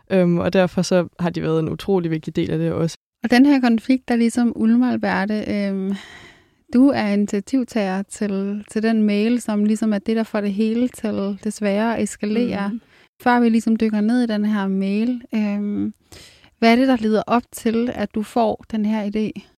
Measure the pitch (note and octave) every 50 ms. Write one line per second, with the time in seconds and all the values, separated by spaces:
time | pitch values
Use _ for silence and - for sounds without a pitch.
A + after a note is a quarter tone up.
0 | _ - F#3+ F#3 F3+ F3 F3 E3+ - - F3+ F#3+ F3+ E3+ - F#3+ F3 - F#3+ F3+
1 | E3 - _ - F3 E3+ F3 E3 D#3 D#3 D#3+ D#3+ D#3+ - E3 D#3+ - - G3 F#3
2 | E3+ E3 D#3+ D#3+ - - D#3+ F3 E3+ - D#3+ D#3+ E3 E3 - - E3 D#3+ - -
3 | _ _ _ _ - A3+ B3 A#3+ C#4 D4 C#4+ C4+ B3 A#3+ A3+ A3 - - C4 B3+
4 | - - A#3+ A#3 A#3 A3+ - B3 A#3+ A#3 - - A3 A3 A#3 A#3+ B3+ B3 A#3 A3+
5 | G#3 G3 F#3 F3+ F#3+ G#3 G#3+ G#3+ - - G#3 G3+ G3+ G3 G3 F#3+ F#3+ G3 G3 -
6 | - - - - - - - _ _ _ _ _ _ - - A#3+ C4 C#4+ B3+ A3+
7 | G#3+ G3+ G3+ G#3 G#3 G3 - G3+ - - - C4+ A#3+ - - A3+ G3+ F#3+ F#3+ G3
8 | G3 - - - G#3+ G3+ G3 F#3+ G3 G3+ G3+ G#3 G#3 - - A3 G#3+ A3+ A3+ A3
9 | G#3+ G#3 G3+ G#3 G#3+ A3+ B3 A#3 - - G#3+ G#3 G#3 G#3+ A3 G#3+ A3+ A3 G#3 G3
10 | - - A3+ A3+ A3 - - G#3+ G3+ G3+ G3 G3 A3 A3 A3 A#3 B3 B3 - -
11 | - G#3+ G#3 G3+ G3 G3 G3+ G3 - G#3+ - - G#3+ G3+ G3 G#3 A3 A#3 A3+ G#3
12 | G#3+ G3+ - - G#3 G#3 G#3+ A#3 - F#3+ F#3+ G3+ G3 G3+ A3 A3+ - _ _ _
13 | _ _ _ _ - B3 A#3+ A#3+ A#3+ A#3 A3+ A3+ - A3+ A3+ G#3+ A3+ A3 G#3+ G#3+
14 | G#3 A3 A#3+ B3 B3 A#3 G#3+ G#3 G#3 G#3+ G#3+ G#3 G3 G3 F#3+ F#3+ G3 G3 G3 G#3
15 | A3+ B3 B3+ A#3+ A#3+ - - A3 G#3+ G#3 G3+ G#3 G#3 G#3 G#3 G3+ G3+ G#3+ - _
16 | _ _ - - - - - _ _ _ _ - A3+ A3+ A#3 B3 C4+ C4+ C4 A3+
17 | A3 G#3+ G#3+ G3+ - - A3 A#3+ - _ - - - A3+ A3 A3+ A#3+ B3 - -
18 | G#3 - - A3 G#3 - - B3 A3+ G#3+ - - - - - A3 G#3 G#3+ A3 A3
19 | G3+ G#3 G3+ G#3+ G#3+ G3+ - G3 - _ _